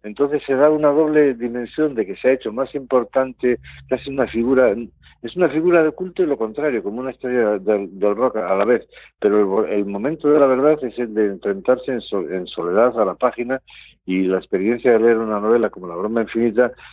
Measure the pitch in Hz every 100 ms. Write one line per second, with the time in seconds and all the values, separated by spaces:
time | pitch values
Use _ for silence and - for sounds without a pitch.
0 | 104 104 143 147 - 135 151 151 151 143
1 | 151 151 143 120 120 123 117 - 151 123
2 | 98 95 127 135 113 113 131 143 127 127
3 | 113 135 131 - 123 117 - - - 131
4 | 139 139 117 113 120 131 123 110 117 _
5 | _ _ 117 180 170 147 175 170 156 156
6 | 185 175 170 127 110 110 151 117 95 113
7 | 131 - 127 123 107 104 95 104 95 95
8 | 104 104 127 107 90 95 104 120 - -
9 | - - 104 104 101 98 85 101 101 101
10 | 127 160 147 151 139 131 147 151 127 113
11 | 117 107 104 95 104 98 92 127 - 120
12 | - 101 78 92 90 - 85 95 120 113
13 | 98 87 123 120 120 131 _ - - _
14 | - 92 92 92 - 95 101 120 127 113
15 | 117 113 113 104 107 120 107 - 90 85
16 | 104 117 110 113 117 107 123 - -